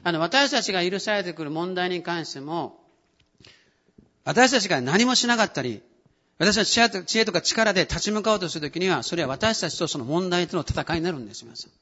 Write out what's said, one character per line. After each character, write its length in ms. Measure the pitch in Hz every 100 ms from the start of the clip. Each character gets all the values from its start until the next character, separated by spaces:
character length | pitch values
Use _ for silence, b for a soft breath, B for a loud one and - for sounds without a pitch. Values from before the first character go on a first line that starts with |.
あ 80 | 185
の、 80 | 160
私 300 | 170 262 285
た 120 | 269
ち 100 | 214
が 160 | 190 175
許 120 | 190
さ 140 | 214
れ 100 | 208
て 80 | 175
く 100 | 160
る 80 | 147
問 240 | 160 180
題 140 | 180 180
に 140 | 180
関 240 | 170 170 151
し 80 |
て 60 | 139
も、 440 | 143 170 123 - _ _ _ _ _ _ b b b b b _ - _
私 260 | 143 185 254
た 100 | 254
ち 80 | 185
が 120 | 147
何 240 | 123 185 247
も 80 |
し 120 | 240 240
な 100 | 233
か 80 |
っ 80 | 208
た 100 | -
り、 200 | 127 104 - _ _ _ _ -
私 180 | 185 208
た 80 |
ち 140 | 190 233
の 100 | 233
知 80 | 196
恵 60 |
と、 20 |
知 140 | 165 220
恵 60 |
と 80 | 214
か 100 | 175
力 300 | - - 220
で 100 | 185
立 180 | 151 -
ち 100 | 202
向 120 | 214
か 100 | 208
お 40 | 214
う 40 |
と 80 | 170
す 100 | 160
る 80 | 151
と 40 |
き 80 | 160
に 80 | 185
は、 140 | 151
そ 140 | - 170
れ 60 |
は 60 | 135
私 320 | 135 220 220
た 100 | 165
ち 60 | -
と 100 | 165
そ 120 | 147
の 60 |
問 260 | 117 165 185
題 180 | 175 175
と 80 | 180
の 80 | -
戦 300 | - 147 165
い 20 |
に 60 |
な 80 | 175
る 60 | 147
ん 80 | 104
で 80 |
す 80 | 98
よ、 40 | 117
皆 100 | 113
さ 120 | 104
ん。 20 | _